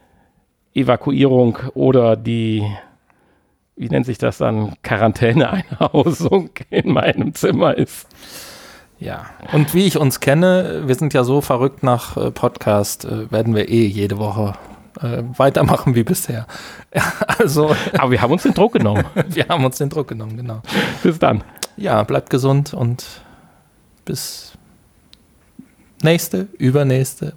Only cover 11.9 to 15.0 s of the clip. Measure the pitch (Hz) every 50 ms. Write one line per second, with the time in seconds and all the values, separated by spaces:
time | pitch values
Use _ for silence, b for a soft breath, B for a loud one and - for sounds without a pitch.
11.9 | 123 120 - - - - 107 123 117 - - 123 - - - 110 104 104 101 -
12.9 | - - - - - 110 107 110 - 110 113 113 113 104 101 - 110 117 113 101
13.9 | 98 101 101 101 104 101 107 104 98 110 107 101 98 B B B B B B B
14.9 | B -